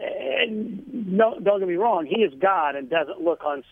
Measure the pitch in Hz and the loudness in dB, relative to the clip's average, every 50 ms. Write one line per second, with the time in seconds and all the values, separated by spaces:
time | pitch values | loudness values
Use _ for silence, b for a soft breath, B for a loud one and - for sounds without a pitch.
0 | - - - - - - - - - 220 220 214 220 247 190 202 - - 262 247 | -8 -8 -6 -6 -4 -2 -2 0 0 -2 -2 -4 -6 -6 -8 -10 -12 -10 -10 -8
1 | 214 185 185 202 226 226 - - 180 196 202 196 190 180 175 175 214 240 214 175 | -6 0 2 4 4 4 2 2 2 2 2 2 2 0 0 2 2 2 2 2
2 | 160 135 165 226 214 165 135 135 170 190 196 175 156 147 139 139 139 123 165 165 | 0 0 0 2 2 0 2 2 2 2 4 4 2 0 -2 -4 -4 -2 -2 0
3 | 151 139 165 - 160 170 160 - - 151 147 139 - _ | 0 -2 -4 -2 0 0 0 0 -2 -4 -4 -4 -8 _